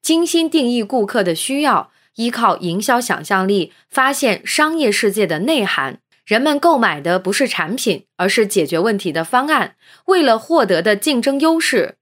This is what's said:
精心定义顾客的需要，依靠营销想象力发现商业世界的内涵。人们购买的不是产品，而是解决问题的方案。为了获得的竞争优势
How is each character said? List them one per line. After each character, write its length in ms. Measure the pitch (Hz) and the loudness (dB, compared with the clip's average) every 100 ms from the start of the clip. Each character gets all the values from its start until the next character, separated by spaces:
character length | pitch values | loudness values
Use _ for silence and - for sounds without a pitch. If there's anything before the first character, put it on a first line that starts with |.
精 240 | - 330 339 | 0 0 0
心 240 | 339 320 | 0 0
定 180 | 320 240 | 0 0
义 160 | 240 | -2
顾 220 | 202 254 202 | -2 -2 0
客 180 | 240 | 0
的 120 | 180 165 | 0 -2
需 260 | - 277 | -4 -2
要， 300 | 294 190 - _ _ - | 0 0 -2 _ _ -6
依 140 | 233 | -6
靠 260 | 233 226 165 | 0 0 0
营 240 | 175 175 | -2 -4
销 180 | 202 247 | 0 -2
想 240 | 240 156 | -2 -6
象 240 | 160 196 190 | -2 0 2
力 240 | 202 160 _ _ | 0 -2 _ _
发 220 | - 262 | 0 0
现 300 | 277 254 190 - | 0 -2 -2 -4
商 320 | - 302 330 | 0 0 2
业 140 | 254 | 0
世 200 | 202 214 | 2 0
界 140 | 196 190 | 0 -2
的 140 | 156 | -2
内 240 | 226 311 | 0 0
涵。 360 | 202 - 135 139 _ _ - | 0 -2 -4 -8 _ _ -2
人 160 | 214 | 0
们 180 | 285 285 | 2 2
购 180 | 339 294 | 4 4
买 220 | 220 151 | 2 0
的 200 | 151 185 | -2 -2
不 120 | 185 | 0
是 160 | 208 262 | 0 -2
产 280 | - 160 220 | -2 -4 -2
品， 300 | 233 156 _ - | -2 -4 _ -4
而 100 | 185 | 0
是 200 | 233 208 | 2 0
解 180 | 202 147 | 0 0
决 140 | 165 | 0
问 180 | 214 202 | 0 -2
题 140 | 185 | -2
的 120 | 160 | -4
方 240 | 165 247 285 | 0 0 2
案。 280 | 285 170 _ _ - - | 0 -2 _ _ -12 0
为 180 | 370 | 2
了 160 | 285 220 | 4 2
获 260 | - 330 214 | 2 2 4
得 160 | 170 | 2
的 140 | 190 202 | 2 0
竞 260 | 311 262 | 0 0
争 180 | 254 277 | 0 2
优 200 | 320 330 | 2 2
势 380 | - 240 - - | 0 0 -2 -6